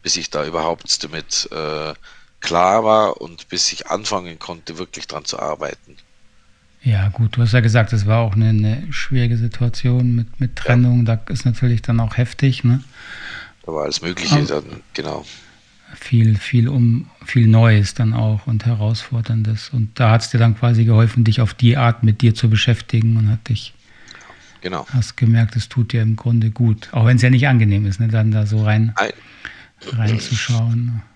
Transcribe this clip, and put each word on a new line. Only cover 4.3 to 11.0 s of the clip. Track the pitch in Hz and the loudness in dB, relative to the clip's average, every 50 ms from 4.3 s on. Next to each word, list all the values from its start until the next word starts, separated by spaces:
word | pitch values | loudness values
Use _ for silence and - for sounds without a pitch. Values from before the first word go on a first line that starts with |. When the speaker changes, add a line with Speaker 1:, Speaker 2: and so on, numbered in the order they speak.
| 82 - | -16 -16
Speaker 1:
konnte, | - - 87 85 85 - 85 80 | -16 -16 -16 -16 -14 -16 -12 -12
wirklich | 90 - - - - | -12 -12 -12 -16 -14
dran | - - 73 73 | -12 -12 -12 -10
zu | - - - | -10 -10 -8
arbeiten. | - 73 76 - 76 71 - _ _ _ - - - _ _ _ _ - _ _ _ _ _ _ _ _ _ _ | -6 -8 -6 -8 -8 -10 -10 _ _ _ -20 -20 -20 _ _ _ _ -20 _ _ _ _ _ _ _ _ _ _
Speaker 2:
Ja, | - 131 110 98 98 101 | -2 0 0 0 0 -2
gut, | - - 117 107 - | 0 0 -2 -2 0
du | - | 0
hast | 117 107 | 0 2
ja | 107 127 | 2 2
gesagt, | 110 117 107 120 110 - | 2 2 2 2 0 2
es | - 107 98 | 0 -2 0
war | 104 110 117 | 2 2 0
auch | 117 110 98 | 0 0 0
eine, | 107 110 110 | 2 2 2
eine | 110 104 104 107 110 - - - | 2 2 2 0 -2 -4 -6 -6
schwierige | 135 - - - 135 127 123 117 120 | -6 -6 -4 -2 0 0 2 0 0
Situation | 113 113 117 - - 120 120 120 - - 123 123 123 123 123 120 | -2 -2 -4 -2 -2 -2 -2 -2 -2 0 0 0 2 2 2 0
mit, | 117 117 - - - | 0 -2 -4 -6 -6
mit | 131 123 - - - | -6 -4 -4 -6 -2
Speaker 1:
Ja. | |
Speaker 2:
Trennung. | - 120 123 123 123 120 123 | 2 2 4 4 4 4 2